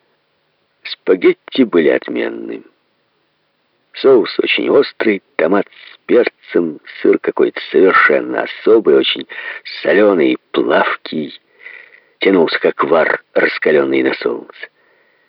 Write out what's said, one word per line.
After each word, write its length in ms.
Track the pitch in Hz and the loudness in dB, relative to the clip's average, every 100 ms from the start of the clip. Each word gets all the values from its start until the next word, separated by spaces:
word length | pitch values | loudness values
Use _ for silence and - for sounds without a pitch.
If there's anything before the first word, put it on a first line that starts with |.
| _ _ _ _ _ _ _ _ | _ _ _ _ _ _ _ _
Спагетти 800 | - - - 95 185 175 - - | -18 -10 -2 2 2 0 -4 -2
были 260 | 117 87 73 | 0 2 2
отменны. 720 | 65 - 62 58 57 57 57 - _ _ _ _ _ _ _ _ _ _ _ _ - | 0 -2 -8 -8 -8 -12 -14 -16 _ _ _ _ _ _ _ _ _ _ _ _ -2
Соус 420 | 131 131 82 - | 4 4 2 -2
очень 300 | - - 123 | -2 -2 2
острый, 540 | 120 135 - 113 98 _ - | 2 2 -2 -2 -2 _ -4
томат 300 | 80 98 - | 0 0 -2
с 320 | _ - - - | _ -20 -14 0
перцем, 760 | 104 113 _ - - 85 71 - - | 2 2 _ -4 -2 -2 -6 -16 -4
сыр 180 | - - | 0 0
какой-то 420 | - - 62 - - | 0 -2 -2 -2 -2
совершенно 720 | 69 92 - - 69 62 58 | 2 4 4 2 2 -2 -6
особый, 520 | 58 - - 113 92 | -8 -4 2 2 4
очень 320 | 69 65 - - - - - - - | 2 2 -4 -10 -14 -14 -14 -16 -8
солёный 500 | - 160 104 92 67 | 0 2 4 4 0
и 60 | - _ | -2 _
плавкий, 880 | - 58 87 - - - 80 76 - _ _ - - - _ _ - | -4 0 0 -2 -6 -10 -10 -10 -14 _ _ -20 -20 -20 _ _ -2
тянулся, 420 | - 95 80 - | 2 2 2 0
как 240 | 85 - | -2 -2
вар, 380 | 71 80 76 - _ | 0 0 0 -4 _
раскалённый 720 | - - - - 76 69 67 | -2 -2 -2 0 0 0 -2
на 100 | - | -2
солнце. 540 | - - 60 - - - _ _ _ _ _ | -4 -6 -6 -12 -20 -20 _ _ _ _ _